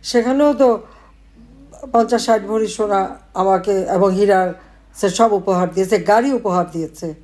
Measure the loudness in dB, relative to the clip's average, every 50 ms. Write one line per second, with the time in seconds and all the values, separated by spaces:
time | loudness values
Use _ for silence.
0 | _ -2 -2 0 0 0 0 2 2 2 2 2 2 2 2 0 -4 -16 -20 -20
1 | -20 _ _ _ _ _ _ -20 -20 -20 -20 -20 -20 -20 -20 -20 -18 -2 0 0
2 | 2 2 0 -2 2 2 0 0 0 -2 -2 -2 -2 -4 -2 -4 -2 0 0 -2
3 | -2 -4 -8 -14 -20 _ _ -2 0 2 2 2 2 0 -2 -2 0 -2 0 2
4 | 2 2 2 2 2 4 4 2 2 -2 -4 -10 -18 _ _ _ _ _ _ -4
5 | -4 -4 2 2 2 2 2 0 0 0 0 0 0 -2 -2 -2 -2 0 0 -2
6 | 2 2 2 2 2 0 -2 -2 -2 -2 -2 -2 -2 -2 -6 -8 -8 -8 -10 -12
7 | -12 -12 -12 -14